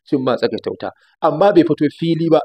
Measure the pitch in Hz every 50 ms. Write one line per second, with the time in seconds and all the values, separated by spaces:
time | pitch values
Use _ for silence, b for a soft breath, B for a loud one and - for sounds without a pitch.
0 | _ _ - 135 131 131 120 - - 113 104 101 - 101 - - - 95 - _
1 | _ _ _ _ - 160 147 151 190 202 208 175 147 - 147 - 156 143 - -
2 | 165 170 165 156 170 165 160 151 -